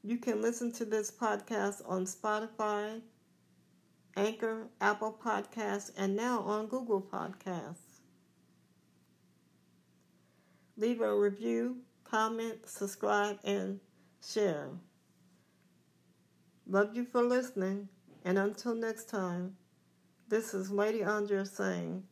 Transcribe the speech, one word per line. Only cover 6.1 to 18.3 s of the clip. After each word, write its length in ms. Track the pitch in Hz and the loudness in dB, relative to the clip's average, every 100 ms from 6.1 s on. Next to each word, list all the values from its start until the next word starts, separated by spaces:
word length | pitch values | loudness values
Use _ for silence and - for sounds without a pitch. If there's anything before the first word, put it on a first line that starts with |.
| 196 | 2
now 260 | 240 240 | 2 0
on 260 | 190 214 220 | 0 -2 0
Google 340 | 254 233 196 | -4 0 0
Podcasts. 1000 | 190 - - 190 196 175 123 170 - - _ _ _ _ _ _ _ _ _ _ _ _ _ _ _ _ _ _ _ _ _ _ _ _ _ _ _ - | 0 -6 -6 -6 -6 -6 -6 -12 -18 -20 _ _ _ _ _ _ _ _ _ _ _ _ _ _ _ _ _ _ _ _ _ _ _ _ _ _ _ -2
Leave 240 | 214 233 | 0 2
a 140 | 220 208 | 4 6
review, 600 | 208 196 233 233 240 254 254 _ | 4 2 0 2 0 -4 -12 _
comment, 680 | - 220 220 226 226 226 - | -2 0 0 0 -4 -6 -12
subscribe, 720 | - 196 - 202 202 208 202 | -8 -6 -2 2 4 2 -2
and 360 | 202 202 190 196 - _ - _ | -2 0 0 -6 -10 _ -20 _
share. 460 | - 220 202 151 143 180 - _ _ _ _ _ _ _ _ _ _ _ _ _ _ _ _ _ - | -6 2 2 2 -4 -10 -16 _ _ _ _ _ _ _ _ _ _ _ _ _ _ _ _ _ 0
Love 280 | 190 208 226 | 4 4 2
you 80 | |
for 200 | 240 247 | 0 4
listening, 680 | 240 247 254 202 190 196 202 - - - | 4 4 2 -2 0 0 -6 -16 -20 -8
and 140 | 180 | 2